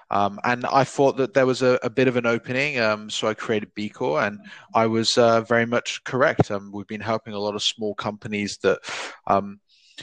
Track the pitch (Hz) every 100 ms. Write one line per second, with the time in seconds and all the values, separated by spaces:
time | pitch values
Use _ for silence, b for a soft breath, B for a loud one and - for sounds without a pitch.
0 | - 101 101 101 117 123 123 131 127 -
1 | 139 - 131 135 131 120 127 127 120 113
2 | 127 120 117 117 - 127 147 131 110 107
3 | 107 - 110 104 - 107 104 - 107 -
4 | 131 151 104 104 B B B 113 113 113
5 | 113 - 117 113 113 117 117 120 - -
6 | - 127 151 - - 101 101 101 98 107
7 | 107 110 113 101 104 104 - - 107 98
8 | 107 104 110 104 101 - 95 - B B
9 | B B - 98 101 101 _ B B B